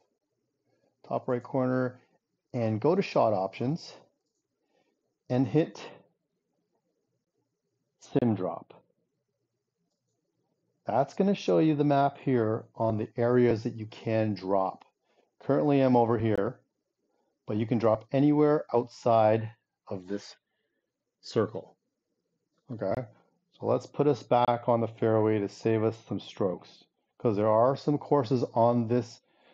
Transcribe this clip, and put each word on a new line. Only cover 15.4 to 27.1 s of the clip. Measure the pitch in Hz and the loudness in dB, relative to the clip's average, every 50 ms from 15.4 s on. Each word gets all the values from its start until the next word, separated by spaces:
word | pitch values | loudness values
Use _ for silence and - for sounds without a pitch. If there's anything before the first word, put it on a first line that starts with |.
| - - 139 151 151 147 143 139 | -4 -2 0 0 2 2 4 4
I'm | 135 131 127 | 4 4 4
over | 120 117 113 120 110 | 4 4 2 2 0
here, | 113 110 104 98 98 120 127 - _ _ _ _ _ _ _ _ _ _ _ _ _ _ _ _ _ | 0 0 0 -2 -2 -4 -8 -10 _ _ _ _ _ _ _ _ _ _ _ _ _ _ _ _ _
but | - 107 | -6 -6
you | 107 113 | -4 -2
can | 110 123 110 | -2 -2 0
drop | 117 110 110 113 - - | 2 2 0 0 -2 -2
anywhere | - 135 143 147 147 147 151 147 147 156 - - - | 0 2 2 2 4 4 4 2 2 0 -2 -2 -2
outside | 120 120 - - - - 123 113 113 110 107 110 113 113 110 - _ _ _ _ _ _ | -2 -2 -4 -8 -4 0 2 4 4 4 4 4 2 -2 -6 -12 _ _ _ _ _ _
of | - 104 95 90 92 | -12 -12 -12 -10 -10
this | 101 101 - - - _ _ _ _ _ _ _ _ _ _ _ _ _ _ _ _ _ | -10 -10 -10 -14 -20 _ _ _ _ _ _ _ _ _ _ _ _ _ _ _ _ _
circle. | - - - 117 104 - - 90 - - _ _ _ _ _ _ _ _ _ _ _ _ _ _ _ _ _ _ _ - | -20 -6 -2 -2 -2 -2 -4 -10 -16 -16 _ _ _ _ _ _ _ _ _ _ _ _ _ _ _ _ _ _ _ -16
Okay, | 123 107 107 95 104 131 123 - - _ _ _ _ _ _ _ | -10 -8 -6 -4 -4 -6 -6 -10 -16 _ _ _ _ _ _ _
so | _ _ - | _ _ -2
let's | 110 120 131 - | -2 -2 -2 -2
put | - - - 143 147 | -4 -4 0 0 0
us | 143 - - | 0 0 -2
back | - 127 120 120 123 120 117 - - | 0 2 2 2 2 0 0 0 0
on | 120 117 | 0 0
the | 117 110 | 0 -2
fairway | 113 - 120 113 110 110 107 110 110 107 | -2 -2 0 2 2 4 2 2 2 0
to | 98 98 | -2 -4
save | - - - 113 113 110 107 | -6 -4 -2 0 0 2 0
us | 110 110 - - - | -2 -2 -6 -8 -10
some | 104 95 | -10 -10
strokes, | - - - - 107 92 87 - - - - - _ _ _ _ _ _ | -10 -12 -6 -2 -2 -2 -2 -4 -10 -18 -20 -20 _ _ _ _ _ _